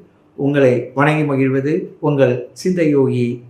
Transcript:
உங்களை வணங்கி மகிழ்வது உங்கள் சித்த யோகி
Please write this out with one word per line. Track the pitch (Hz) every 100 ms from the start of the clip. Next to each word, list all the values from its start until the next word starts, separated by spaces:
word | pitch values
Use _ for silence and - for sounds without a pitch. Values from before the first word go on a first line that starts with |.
| - _ _ -
உங்களை | 139 143 131 120 -
வணங்கி | 135 147 151
மகிழ்வது | 147 131 135 135 135 180 - -
உங்கள் | 151 143 127 123 -
சித்த | - 185 175
யோகி | 156 143 127 123 120 120